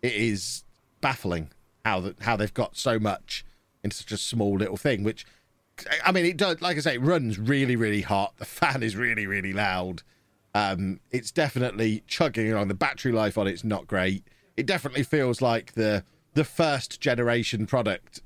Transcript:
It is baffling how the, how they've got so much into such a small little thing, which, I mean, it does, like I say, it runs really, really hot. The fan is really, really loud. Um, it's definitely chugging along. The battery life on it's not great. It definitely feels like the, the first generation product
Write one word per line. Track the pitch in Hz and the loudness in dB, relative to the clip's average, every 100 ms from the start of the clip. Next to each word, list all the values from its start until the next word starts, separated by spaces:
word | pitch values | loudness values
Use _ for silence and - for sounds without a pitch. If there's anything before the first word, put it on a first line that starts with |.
It | 123 | -2
is | 110 117 101 - - - _ _ _ | 0 0 0 -4 -10 -12 _ _ _
baffling | 139 120 95 87 78 - _ _ | -2 -2 -2 -4 -4 -14 _ _
how | 110 95 | 0 0
the, | 92 - | -2 -4
how | 117 110 | 0 0
they've | 104 | 0
got | - 110 - | -2 -4 -2
so | - 113 | 0 2
much | 107 95 - - - _ _ _ | 0 -2 -6 -10 -10 _ _ _
into | 104 - | -8 -8
such | - | -8
a | 107 | -6
small | - 117 101 98 | -4 0 0 2
little | 101 101 | 0 0
thing, | 147 113 | 0 0
which, | 104 113 - _ _ _ _ - - 151 170 | 0 -4 -14 _ _ _ _ -16 -4 0 2
I | |
mean, | 185 170 | 4 2
it | 165 | 2
does, | 196 165 | 0 0
like | 175 151 | -2 0
I | |
say, | 151 123 | 0 2
it | |
runs | 135 175 123 98 | 2 2 0 -2
really, | 110 139 131 123 | 0 2 4 2
really | 110 104 | 2 2
hot. | 92 98 101 - | 2 0 0 -4
The | - | -14
fan | - 160 135 | 0 0 2
is | 110 98 | -2 -2
really, | 120 110 101 | -2 -2 -2
really | 101 95 | -2 -2
loud. | 95 104 92 92 87 - _ _ _ _ 104 | 0 0 0 -2 -6 -12 _ _ _ _ 0
Um, | 101 95 95 95 _ | 0 0 -2 -4 _
it's | 123 - | -6 -2
definitely | - 147 127 123 101 113 107 - | 0 0 0 -2 0 0 0 -4
chugging | - 156 113 107 | 0 0 2 0
along. | 110 101 | 2 0
The | |
battery | 98 143 135 135 | 0 -2 0 0
life | 113 107 110 | 2 2 2
on | 98 | -2
it's | 87 | -2
not | 113 101 69 | -2 -4 -2
great. | 98 92 95 - _ _ - | 0 2 0 -6 _ _ -4
It | 127 | 0
definitely | 180 143 131 | 0 0 -2
feels | 131 156 127 117 | 0 2 2 2
like | 127 113 - | 2 2 -2
the, | - 107 101 - _ _ | 0 2 2 -2 _ _
the | - | 0
first | 151 - 160 139 - - | 0 2 2 2 -4 -4
generation | 147 120 120 120 113 113 107 | 0 2 2 2 0 -2 0
product | 131 107 90 - - | 0 0 -2 -6 -20